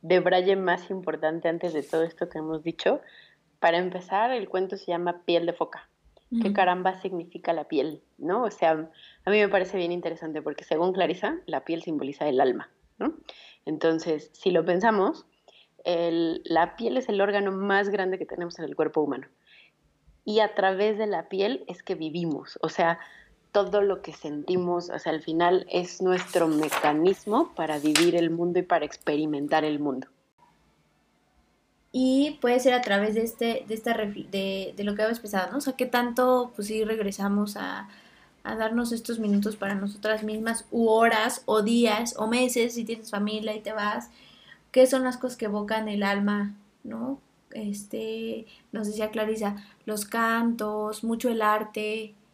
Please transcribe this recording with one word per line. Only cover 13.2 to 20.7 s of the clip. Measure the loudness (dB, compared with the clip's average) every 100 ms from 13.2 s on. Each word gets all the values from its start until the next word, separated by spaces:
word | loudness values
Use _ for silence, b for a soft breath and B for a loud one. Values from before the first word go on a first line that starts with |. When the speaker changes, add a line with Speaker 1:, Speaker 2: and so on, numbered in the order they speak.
| B B B B -10
Speaker 1:
Entonces, | 0 0 0 -2 -4 -6
si | -4 0
lo | 2
pensamos, | 2 2 4 4 2 -2 -10 b b b b _
el, | -2 0 0 0 0 -2 0
la | 2 2 0
piel | -2 -2
es | -2
el | 0
órgano | 2 2 0
más | -2 0 2 2
grande | 0 -2 -4
que | -6
tenemos | -8 -10 -8
en | -10
el | -2
cuerpo | 0 2
humano. | 0 -2 -10 _ b b b b _ _ _ _
Y | -2 2
a | 2 4
través | 2